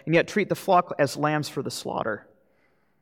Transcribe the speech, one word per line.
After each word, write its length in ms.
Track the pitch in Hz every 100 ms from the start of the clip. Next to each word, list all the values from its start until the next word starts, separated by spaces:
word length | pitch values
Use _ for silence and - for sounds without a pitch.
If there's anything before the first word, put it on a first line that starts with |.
| -
and 80 |
yet 140 | 165 -
treat 220 | 214 190
the 60 | 165
flock 380 | - 180 175 -
as 180 | 143 147
lambs 320 | 151 151 139
for 120 | 143
the 100 | 123
slaughter. 560 | - - - 110 104 - _ _ _ _ _ _ _